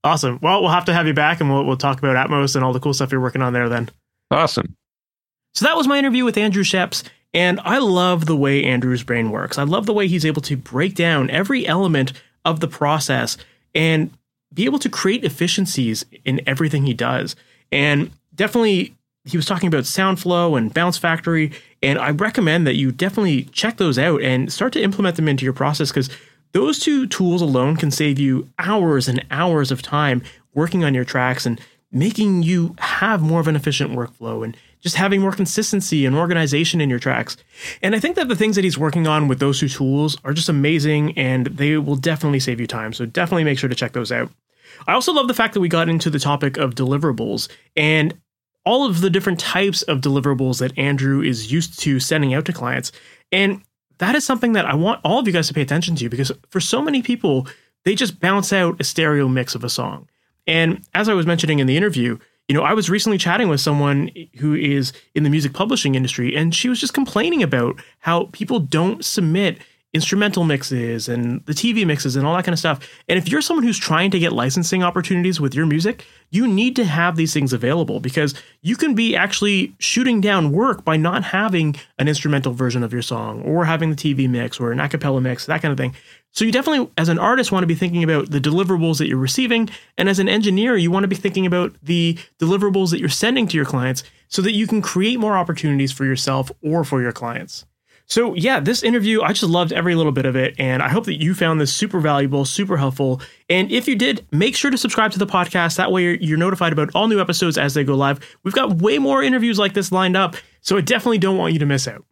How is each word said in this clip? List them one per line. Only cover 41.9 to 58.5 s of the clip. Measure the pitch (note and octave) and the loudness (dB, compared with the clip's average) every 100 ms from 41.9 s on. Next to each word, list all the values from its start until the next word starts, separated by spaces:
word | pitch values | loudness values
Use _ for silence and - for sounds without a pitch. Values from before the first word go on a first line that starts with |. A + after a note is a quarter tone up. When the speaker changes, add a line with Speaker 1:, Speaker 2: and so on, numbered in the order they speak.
| C#3+ | -2
Speaker 1:
definitely | D3 D3+ D3+ C#3 | -2 -2 0 0
save | C3 A#2 | -2 -4
you | A#2 | -6
time. | A2+ A2 | -6 -8
So | A2 A#2 | -8 -6
definitely | C#3+ E3+ F3+ | -2 0 2
make | D#3 C3+ | 0 0
sure | C3 | -2
to | B2 | -2
check | A#2+ | -4
those | C3 A2 | -6 -4
out. | A#2+ A#2+ _ _ _ - - - | -4 -6 _ _ _ -20 -10 0
I | |
also | G#3 B3+ | 0 2
love | D4+ B3+ | 2 0
the | |
fact | A#3+ A3+ | 2 0
that | G#3+ | 2
we | F3+ | 2
got | E3 E3 | 2 2
into | E3 E3+ | 0 0
the | D3 | -2
topic | C#3+ C#3+ C#3+ C3 | 0 0 -2 -2
of | C#3 A#2+ | -4 -2
deliverables | C3 C#3 D#3 A#2 A2+ A2+ - - _ - | -2 0 0 -2 -4 -6 -8 -14 _ -2
and | D3+ D#3 D3+ - _ _ _ _ - | 2 2 2 -2 _ _ _ _ 0
all | B3 C#4 | 2 2
of | E3+ | 2
the | F#3+ | 2
different | F3+ G3 E3+ | 0 0 -4
types | - F3+ G3+ F#3 | -2 0 0 -2
of | - C#3+ | -2 -2
deliverables | C#3 C#3 C#3 C3+ C3 B2 | 0 0 0 0 -2 -2
that | B2+ C3 | -4 -2
Andrew | C#3 C#3+ C3+ C3+ | -2 0 0 0
is | D3+ A#2 G#2+ | 0 -4 -2
used | D3+ E3 - | -2 -2 -4
to | - C3+ | -2 -2
sending | C3 D#3 C#3 | 0 0 0
out | C3 D#3+ | 0 -2
to | |
clients. | E3 B2 C3 C3+ - - - _ | -4 -4 -4 -6 -14 -20 -20 _
And | F#3 G3 G3 _ _ _ _ | 0 2 -2 _ _ _ _
that | F#3 D4 | 0 0
is | |
something | - B3+ A#3+ | 0 0 2
that | A3 D#3 | 2 2
I | |
want | C#3+ F3+ - | 0 0 0
all | D#3 A3+ | 0 0
of | A3+ | 2
you | |
guys | E3+ D#3+ | 0 0
to | |
pay | D3 | -2
attention | C3 D3 F3 D#3 | 0 0 0 -4
to, | A#2+ | -4
because | A#2+ C3+ - _ | -4 -4 -6 _
for | F#3+ | -4
so | - A#3+ | -2 -2
many | D4+ C#4 | 0 -2
people, | A#3 A#3+ F#3+ C3 C3 - _ _ - | 0 -2 0 0 -2 -14 _ _ -2
they | |
just | G#3+ A#3+ - | 0 -2 -2
bounce | F3 G3 G3 | 0 0 2